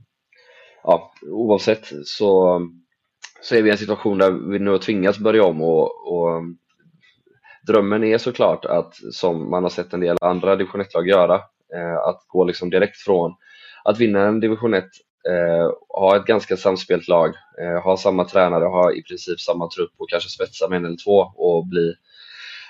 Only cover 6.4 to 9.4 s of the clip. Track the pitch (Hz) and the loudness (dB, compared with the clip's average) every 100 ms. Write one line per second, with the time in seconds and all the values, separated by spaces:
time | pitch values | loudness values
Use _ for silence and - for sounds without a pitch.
6.4 | 85 87 _ _ _ _ _ _ _ _ | -8 -14 _ _ _ _ _ _ _ _
7.4 | _ - - 110 101 107 110 110 127 123 | _ -8 2 2 2 0 2 0 -2 0
8.4 | 101 80 - 85 - - 52 - 90 82 | 2 2 -2 -4 -4 -10 -16 -4 -2 -2